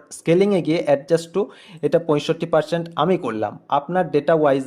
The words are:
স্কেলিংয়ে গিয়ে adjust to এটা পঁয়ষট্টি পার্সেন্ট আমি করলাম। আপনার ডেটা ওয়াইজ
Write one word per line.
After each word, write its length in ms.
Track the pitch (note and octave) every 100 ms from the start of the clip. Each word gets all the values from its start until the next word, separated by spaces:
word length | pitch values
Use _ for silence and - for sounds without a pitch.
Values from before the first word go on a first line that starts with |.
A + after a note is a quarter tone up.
| - -
স্কেলিংয়ে 420 | - F3 G3+ F#3+ D3+
গিয়ে 140 | E3 D3
adjust 340 | C#3 D3 E3 -
to 80 | F#3+ G#3 - - E3+ D3
এটা 120 | D#3+ E3+
পঁয়ষট্টি 380 | D3 D#3 E3 E3+
পার্সেন্ট 300 | D#3+ D3+ E3+ E3 E3
আমি 140 | D#3+ F3
করলাম। 280 | C#3 G#2+ G#2+ - - C#3
আপনার 260 | C#3+ F3+ E3
ডেটা 200 | C#3+ C#3+ D#3+
ওয়াইজ 240 | D3+ C#3